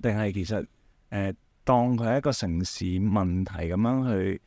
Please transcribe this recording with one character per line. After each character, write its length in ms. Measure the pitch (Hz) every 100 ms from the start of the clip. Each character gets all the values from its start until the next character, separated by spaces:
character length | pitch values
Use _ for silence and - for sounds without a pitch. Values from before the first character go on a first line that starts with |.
定 160 | 120 107
係 140 | 104
其 140 | 98 90
實， 200 | 104 - _ _ _ _
呃， 240 | 101 98 - _ _ -
當 320 | 123 123 117
佢 100 | 113
係 100 | 135
一 20 |
個 100 | 143
城 320 | 127 95 82
市 220 | 92 - 95
問 580 | 92 101 104 92 92
題 100 | 92 87
噉 120 | 82 92
樣 340 | 117 131 131
去， 320 | 98 95 92